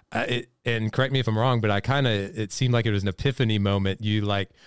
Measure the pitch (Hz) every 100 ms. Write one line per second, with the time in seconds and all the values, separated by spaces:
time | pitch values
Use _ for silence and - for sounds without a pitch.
0 | _ 113 135 120 - _ - 117 107 -
1 | 131 135 117 107 127 120 107 101 - 139
2 | 131 104 98 107 104 - 127 120 113 101
3 | 98 - 143 - 117 107 101 101 95 95
4 | 104 107 104 101 95 _